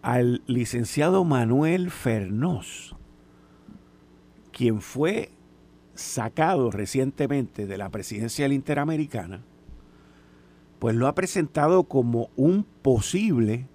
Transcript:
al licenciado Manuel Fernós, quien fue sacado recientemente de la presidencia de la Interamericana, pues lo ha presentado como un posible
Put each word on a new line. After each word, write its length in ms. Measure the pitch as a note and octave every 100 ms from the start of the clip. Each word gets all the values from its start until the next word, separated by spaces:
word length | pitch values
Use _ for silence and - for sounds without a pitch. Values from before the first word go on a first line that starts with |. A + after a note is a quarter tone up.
al 380 | A#2+ B2 B2 A#2+ -
licenciado 760 | B2 A#2 A#2+ A2+ - D3+ F#3+
Manuel 640 | E3+ C3 A2+ C3 D#3 F3+ F3+
Fernós, 1040 | - B2+ A2 F#2+ G#2+ E3 A#2 - - - - - - _ - _ - - - - - - - _ - -
quien 300 | - A#2+ G#2+
fue 480 | - B2+ D#3+ G#3+ - - - - - - -
sacado 760 | - - - G#2+ - D#3+ F3+ A#2+
recientemente 960 | G2 G2+ C3+ C3 - C#3 C#3+ A#2+ - G2
de 100 | G2
la 140 | G2
presidencia 560 | G#2 F#2 G#2 A2+ - C#3
de 20 |
la 60 |
Interamericana, 880 | C#3 C#3 C#3+ D3+ D#3 D3+ A2+ F2 F#2+ - - - - - - - - - - - - - -
pues 180 | A2+ A2+
lo 100 | C3
ha 80 |
presentado 680 | C#3+ F#3 G3 D3+ D#3 D3+ F#3
como 460 | F3 C#3 A#2+ A#2 A#2
un 300 | - C#3+ G3 G3+ -
posible 840 | C3+ A#2+ - F3+ A3 C3 G#2+ A#2 C3